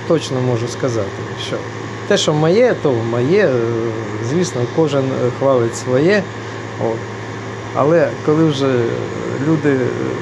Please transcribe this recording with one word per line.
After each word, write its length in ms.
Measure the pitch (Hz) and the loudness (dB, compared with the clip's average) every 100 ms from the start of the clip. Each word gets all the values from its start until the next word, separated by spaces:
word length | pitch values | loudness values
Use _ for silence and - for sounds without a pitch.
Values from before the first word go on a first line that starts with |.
| - | 2
точно 340 | 160 - 131 | 0 0 -2
можу 260 | 127 117 120 | 0 0 -2
сказати, 400 | - 135 113 98 107 104 - - | -2 -2 -2 -4 -6 -8 -8 -6
що 80 | 113 - - - - - | -6 -6 -8 -10 -6 0
те, 100 | 202 | 0
що 160 | - | 2
моє, 420 | 151 156 202 247 180 | 2 4 4 4 2
то 100 | 151 | 0
моє. 540 | 117 113 120 127 202 175 | 2 0 0 2 4 4
Е, 60 | 127 117 113 113 110 107 107 113 | 2 0 0 -2 -4 -6 -4 -2
звісно, 320 | 160 175 123 120 - | 0 0 0 0 2
кожен, 280 | 156 139 | 2 2
е, 260 | 131 127 123 117 | 0 0 -2 0
хвалить 380 | 135 131 113 113 | 2 4 2 -2
своє. 460 | 127 127 165 208 - - - - - - 117 | 0 2 4 2 0 -8 -10 -10 -10 -4 -4
От. 120 | 113 - - - - - - - 123 | -4 -6 -10 -10 -10 -10 -10 -6 0
Але 340 | 143 170 131 110 - | 4 4 2 0 0
коли 200 | 156 160 | 2 2
вже 300 | 135 135 127 117 123 104 107 113 123 143 | 2 2 2 0 -2 -4 -6 -4 -2 0
люди, 220 | 160 147 | 2 2
е, 80 | 135 123 120 131 123 | 2 0 -2 -4 -4